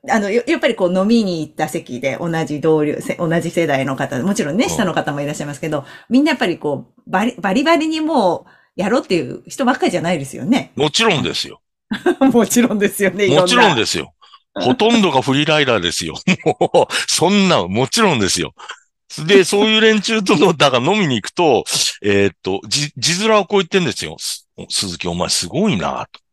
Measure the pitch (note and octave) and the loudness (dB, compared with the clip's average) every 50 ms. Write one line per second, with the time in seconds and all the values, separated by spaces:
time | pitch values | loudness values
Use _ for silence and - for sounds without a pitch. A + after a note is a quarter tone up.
0 | - - - A3+ G3+ G3 G3+ A#3 - - E4 C4 - C#4 - - F#3+ F3 F3+ F#3 | -4 -2 -2 -2 0 0 -2 -2 0 0 -2 0 0 -2 0 0 0 0 2 0
1 | F#3+ G#3 A#3 A#3 G#3+ F#3+ F3 D#3+ D#3 D3+ _ - D#3 D#3 - E3+ D#3+ - B2 A#2+ | 2 2 2 2 2 0 -4 -6 -6 -8 _ -6 -6 -4 -4 -8 -8 -8 -10 -4
2 | C3+ C3+ C3 - E3+ E3+ D#3+ D#3+ D#3+ - D3+ D3 B2+ D#3+ D#3 D#3 D3+ D3+ - - | -4 -4 -4 -4 -4 -4 -2 -4 -4 -4 -6 -2 2 2 2 4 2 0 -2 -4
3 | - - - - F3 D#3+ E3 E3+ E3 E3+ - F3 E3+ D3+ C#3 C3 C3+ C3+ C3+ B2 | -6 -8 -4 -4 -2 0 0 0 -2 -2 -2 -2 0 0 0 0 0 -2 -4 -4
4 | C#3+ C3+ C#3 B2+ A#2+ F#3+ G3+ A#3 F#3 D3 D#3+ G3+ C#4+ G4 - B3+ G#3+ F3 D#3+ E3 | -6 -4 -4 -4 -2 -2 -2 -2 -2 -2 0 -2 -2 0 0 -2 -2 0 -2 -2
5 | C#3+ - C#3+ C#3+ C#3+ C#3+ D3 - D3+ D3 C#3+ C3+ - D#3+ D3+ C#3+ C3 - - - | -4 -4 -6 -6 -6 -6 -6 -8 -8 -10 -8 -8 -6 -4 -4 -6 -6 -10 -20 -20
6 | - _ A3+ C4 D4 D#4+ D4 - B3+ F#3 D#3+ - - D3+ C#3 C3+ - _ _ _ | -6 _ 2 4 4 4 2 0 -2 -4 -4 -4 -4 -4 -4 -4 -8 _ _ _
7 | _ - - F#3 G#3+ B3 - - E3+ G3 F#3+ A#3+ C#4+ D#4+ E4+ D#4 D#4 D#4+ D#4+ D#4+ | _ -4 -2 0 0 -2 -4 -4 -4 0 0 0 2 2 2 2 0 -2 -2 -2
8 | D#4 D4+ E4 C4 G3+ F3 D#3+ - - - - _ _ _ _ - F#3 G3+ A3+ C#4+ | -2 0 0 2 2 2 0 -2 -8 -18 -20 _ _ _ _ -4 -2 0 0 0
9 | E4 - F#3+ E3 C3+ B2 - - _ - - - C4+ A#3+ C#4 - F#4 D4 F3 F3 | 0 0 -2 -2 -2 -4 -10 -14 _ -16 -6 -2 0 0 0 2 0 0 0 0
10 | D#3 E3+ F3+ D3+ C#3 C3+ - - B2 E3+ C4 B3+ - - _ A#2+ C#3+ D3+ - - | -2 -2 -2 -2 -4 -8 -10 -8 -2 0 0 0 0 -4 _ 0 0 0 2 2
11 | A#3 A3+ F3 C#3 B2 D#2 C#2 - - - - _ _ _ _ _ _ _ - - | 2 2 2 0 -2 -2 -4 -4 -8 -8 -12 _ _ _ _ _ _ _ -10 -2
12 | - F4+ F4+ - C4+ C4+ - A#3+ G#3+ - - A#3+ A#3 - G#3+ G#3 G3+ F#3+ - - | 0 -2 2 4 2 4 4 4 2 4 2 2 2 2 2 0 -2 -2 0 0
13 | G3+ F#3 F3+ G3 G#3 F#3+ C#3+ F#3 F3+ F3+ A#3+ B3 A#3+ G3 D#3 A2+ G2+ - - E2+ | 0 0 0 0 0 4 4 4 4 4 4 4 4 4 4 2 0 -2 -2 -4
14 | C#2 - _ _ - - - _ _ _ _ G2+ F#2 - - - G#3+ A3+ A#3+ A3+ | -6 -8 _ _ -20 -20 -20 _ _ _ _ -2 0 0 2 2 4 4 4 4
15 | G3 E3+ C#3 C3 A#2 C#3 C3 C#3 D3 D#3 D#3 D3+ C#3+ B2+ A#2 G2+ E2+ F2 - - | 4 4 2 2 2 2 0 2 2 2 2 2 4 2 2 2 0 -2 -2 -4
16 | F2 D#2+ C#2+ - - - F3+ - - D#3+ - _ - - - E3+ - - - - | -6 -8 -10 -4 -2 -2 -2 0 0 -2 0 _ -2 2 4 2 2 2 -2 -6
17 | - - - - D#3 F3 G3+ G3+ G3 F#3 E3 A#2+ F2+ F2 F#2+ A2 C3+ - - A#3 | -2 -2 0 0 2 2 4 4 4 4 2 2 0 0 0 0 0 0 0 2
18 | A3 G3 D#3 A#2 G2 F2+ - F2+ D#2+ B1+ _ - - - - - _ _ _ _ | 2 2 2 2 0 0 0 -2 -4 -6 _ -16 -18 -18 -18 -20 _ _ _ _
19 | _ _ - - D3+ D#3+ G3+ G3 F3+ - - G3+ G#3+ A3 A3 A3 A3 A3 A3 G#3+ | _ _ -12 -8 0 4 4 4 4 4 2 0 2 2 2 4 4 4 4 2
20 | - - A3+ A3 F#3 G3+ A3 D3+ A3 F#3 E3+ C3 D3 C#3 B2+ A#2+ B2 D3+ G#3 G#3+ | 0 -2 -2 -2 2 2 2 4 4 2 4 2 2 2 2 2 0 0 0 0
21 | G3 D3 B2+ G#2+ - - _ - F3 D#3 B2 F#2+ - - - - - - - - | 0 0 0 -2 -4 -6 _ 0 2 4 4 2 0 -2 -4 -2 -2 -4 -4 -2
22 | - G2+ G2+ G2 G2+ G2 - _ - F#2+ F#2+ G2 - G#2+ - C#3 D3 D3+ _ C3+ | 0 2 2 4 2 0 -2 _ -6 -6 -6 -6 -6 -6 -4 -4 -4 -6 _ -6
23 | A#2 D3 E3+ F3+ G#3+ A3 A3 G#3 G3 - G#3 G3 F#3+ E3 - F#3+ F3+ B2+ F#2 - | -4 -4 -2 -2 0 2 2 2 0 0 0 -2 0 0 -2 -2 0 0 -4 -4
24 | - D#2 D#2+ - - - - - _ _ _ - F2 _ - - - F#2+ E2+ E2 | -8 -10 -10 -10 -10 -10 -10 -10 _ _ _ -18 -14 _ -6 -6 -6 -6 -8 -8
25 | - F2 F2 F2 F2 E2 - - F2+ E2+ G#2+ D3+ G#3 A3 C#3+ F2+ D#2 C#2 C2+ A#1+ | -6 -6 -2 -2 -2 -2 -2 -4 -4 -4 -2 0 0 2 0 0 -2 -4 -6 -6
26 | - _ - - _ _ | -10 _ -16 -20 _ _